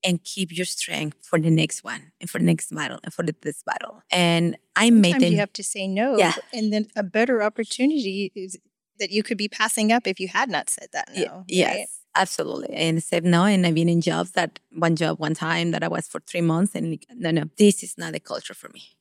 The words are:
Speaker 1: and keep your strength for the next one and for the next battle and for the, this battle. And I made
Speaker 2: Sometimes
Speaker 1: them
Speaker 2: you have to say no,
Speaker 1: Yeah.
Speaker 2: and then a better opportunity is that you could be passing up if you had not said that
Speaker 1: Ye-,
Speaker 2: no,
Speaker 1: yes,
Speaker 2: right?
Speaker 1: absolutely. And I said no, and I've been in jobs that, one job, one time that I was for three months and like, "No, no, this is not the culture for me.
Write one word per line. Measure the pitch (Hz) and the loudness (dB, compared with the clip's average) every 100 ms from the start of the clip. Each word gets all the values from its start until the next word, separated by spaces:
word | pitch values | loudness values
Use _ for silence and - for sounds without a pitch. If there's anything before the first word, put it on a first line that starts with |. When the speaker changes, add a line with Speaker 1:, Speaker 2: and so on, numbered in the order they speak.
Speaker 1:
and | 185 175 | 0 -2
keep | - - 180 170 | -4 -8 -6 -6
your | 185 | -6
strength | - - 160 151 - | -6 -6 -6 -6 -10
for | - 170 | -2 0
the | 160 | 4
next | 160 156 - | 2 2 -4
one | - 120 - _ | -10 -14 -14 _
and | - | -10
for | - | 0
the | 170 | 2
next | 165 - | 2 -2
battle | 156 151 - | -8 -8 -8
and | - | -12
for | - | -6
the, | 175 160 | -6 -6
this | 151 - | -10 -8
battle. | - - - - _ | -8 -8 -10 -18 _
And | 180 175 170 170 - _ - | 2 4 4 0 -2 _ 2
I | 226 | 6
made | 226 185 | 8 6
Speaker 2:
Sometimes | 262 | 6
Speaker 1:
them | 254 | 4
Speaker 2:
you | 170 | 4
have | 202 | 0
to | - | -4
say | 196 208 190 | -10 -6 -4
no, | 190 247 220 | 0 0 4
Speaker 1:
Yeah. | 180 - - | 2 0 -8
Speaker 2:
and | 247 220 | -4 0
then | 214 208 220 | 0 -2 -6
a | |
better | 196 214 233 240 | -2 0 2 2
opportunity | 208 214 220 - 262 311 196 190 196 - | 0 -2 -6 0 0 2 -2 -4 -6 -8
is | 190 185 _ _ _ _ | -12 -14 _ _ _ _
that | 196 | -2
you | 202 | -2
could | 208 208 | -2 -4
be | 208 | -4
passing | - 220 - 214 | -2 -2 2 2
up | 233 202 | 2 2
if | 190 | -4
you | 185 | -2
had | 190 262 | -2 -2
not | 156 - | -2 -4
said | - - | -8 -8
that | - - - | -10 -8 -6
Speaker 1:
Ye-, | - | -6
Speaker 2:
no, | 180 180 | -6 -4
Speaker 1:
yes, | 180 - 190 | 0 0 0
Speaker 2:
right? | - - _ - | -8 -16 _ -2
Speaker 1:
absolutely. | 185 - 160 - - | -2 -2 -6 -6 -8
And | - 165 160 | -2 0 0
I | |
said | - 170 170 | 0 0 4
no, | 170 196 | 4 6
and | 196 175 | 4 4
I've | 160 | 2
been | 170 | 2
in | 170 | 2
jobs | 165 160 180 | 0 -2 -2
that, | - 170 - _ | -2 -4 -6 _
one | - 170 160 | -2 0 2
job, | 160 160 | 0 -2
one | 156 160 | -4 -4
time | 160 170 170 | -2 -2 0
that | 160 | -2
I | 170 | -2
was | 170 - | -4 -6
for | 165 | -12
three | - 175 | -8 0
months | 165 160 202 | 2 2 0
and | 175 165 | -2 -6
like, | 156 _ 247 | -6 _ -8
"No, | 170 | -2
no, | 160 160 - | -2 -2 4
this | 208 - | 6 6
is | 180 - | -6 -10
not | 165 | -8
the | 156 | -8
culture | - - - - | -8 -10 -10 -16
for | - | -18
me. | - - _ | -20 -20 _